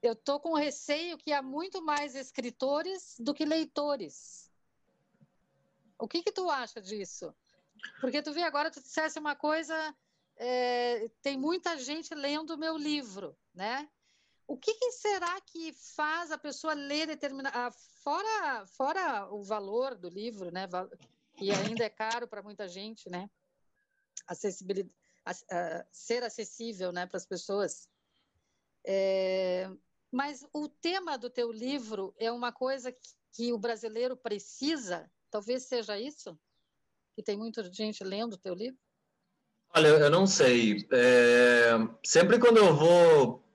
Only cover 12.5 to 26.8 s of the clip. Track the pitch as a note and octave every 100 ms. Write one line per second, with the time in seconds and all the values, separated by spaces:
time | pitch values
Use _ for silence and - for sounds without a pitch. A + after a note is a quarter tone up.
12.5 | D#4+ D#4+ D#4+ D4 D4 A#3+ F#3+ E3+ C3 _
13.5 | F3+ G3+ B3+ D4 _ _ _ _ _ -
14.5 | C4 - A4+ B4 A4 G#4 G4 F4 F#4+ _
15.5 | E4 D#4+ - - - D4+ D#4+ - G3+ -
16.5 | F3+ D#4+ D4 C#4 D4 D#4 D4+ C#4+ C4+ C4+
17.5 | C4 B3 - _ _ - D#4 G#4+ A4 D#4+
18.5 | B3 G3 _ C4+ F#4 F4 A3+ G3 G#3 G3
19.5 | G#3+ G3 A3 C4 A3 F3 F3+ A3+ G#3+ F3+
20.5 | F3 F#3+ F3+ F#3 - _ _ _ - G3
21.5 | G3+ G#3 A#3 A3 _ A3 A#3 A#3+ G#3 G3
22.5 | G#3+ G3 F3 G#3+ A3+ - F3 G3+ _ _
23.5 | _ _ _ _ _ _ - - F3 G#3
24.5 | F#3 F#3 G3 F#3 _ _ _ - F#3 _
25.5 | F3 F3 E3 - - - A#3 A#3 - G#3
26.5 | - A#3 G3